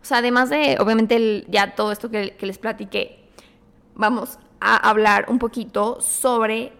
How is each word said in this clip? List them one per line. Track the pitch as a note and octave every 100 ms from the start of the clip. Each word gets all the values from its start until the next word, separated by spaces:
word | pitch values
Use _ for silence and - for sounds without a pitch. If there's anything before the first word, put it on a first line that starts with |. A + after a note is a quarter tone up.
o | -
sea, | A#3+
además | A#3+ B3 B3+
de, | D4+ C#4+ -
obviamente, | G3+ A3+ A3 A#3
el, | A3 G#3 -
ya | G3+ G3 G3+
todo | G#3+
esto | G#3 A#3
que, | A3 G3 -
que | G3
les | F#3+
platiqué, | - G#3+ G3+ G3+ - - _ - - _ _ _ _ -
vamos | G#3 A#3 - - _ _
a | G3 A3+ -
hablar | G#3+ G#3+ G3+ -
un | A#3+
poquito | A#3 A#3+ A3+ G3+ G#3+ -
sobre | - - C4 A#3 A3 A3 B3